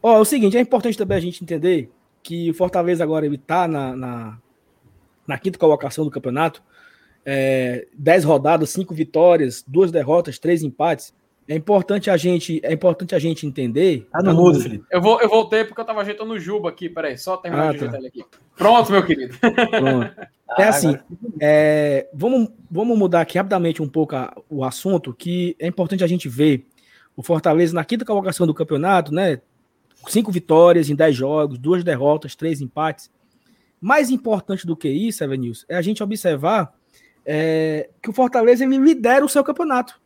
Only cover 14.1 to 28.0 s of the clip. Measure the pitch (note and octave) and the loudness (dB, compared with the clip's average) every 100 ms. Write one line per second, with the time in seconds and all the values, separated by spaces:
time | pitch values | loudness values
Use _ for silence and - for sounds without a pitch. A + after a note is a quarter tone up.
14.1 | D#3+ F#3+ E3 F3+ C#3+ A#2+ G#2 - F3+ G3 | -2 2 6 6 4 0 -10 -4 0 2
15.1 | A3+ A3 A3 A3 A3 A3 - A3+ G#3+ G3+ | 4 4 2 2 -2 -2 -8 -8 -6 -6
16.1 | G#3 A3 A3 E3 G#3 E3+ - E3+ E3 D3+ | -8 -8 -8 -6 -6 -6 -8 -12 -8 -8
17.1 | B2 - F#3 F3 D3 D#3 D3 C#3+ C3 B2+ | -8 -8 -8 -4 -2 -2 -2 -6 -10 -14
18.1 | A#2+ - _ _ - G3+ A#3 A3 G3 E3+ | -18 -20 _ _ 0 4 6 4 2 2
19.1 | C#3 B2+ - A#3+ A#3 A#3 A3 C3+ C3 A2 | -2 -4 0 0 2 0 2 2 0 -2
20.1 | - - _ - A#2+ G#3 F3+ D#3+ C#3 _ | -10 -20 _ -6 2 4 4 0 -2 _
21.1 | F3 A3+ D#3+ D3+ D3+ D3+ D3+ D3 C#3 - | -14 -14 -2 2 4 4 2 0 -2 -4
22.1 | D3 G#3 C4 A3 _ - E3+ A3+ A3+ F#3 | -6 0 0 0 _ -8 -4 0 2 2
23.1 | E3+ D#3+ F3+ G3 F#3+ E3+ D#3 D3 D#3 D3+ | 2 0 -2 -2 0 0 -2 -4 -2 -2
24.1 | C#3 B2+ - _ D3 C3 - F#3+ F3+ - | -4 -8 -14 _ -8 -6 -6 -2 -2 -2
25.1 | A#2 F3 F3+ F3 - E3 F3 F3 F#3+ F3 | -12 -6 -4 -4 -6 -8 -4 -4 0 0
26.1 | F3 C#3+ A#2+ D3+ C3 _ _ _ _ _ | -2 -4 0 2 2 _ _ _ _ _
27.1 | - B2+ E3 E3 D#3 E3+ E3+ - A#3 | -18 -4 0 2 2 2 -2 -4 -6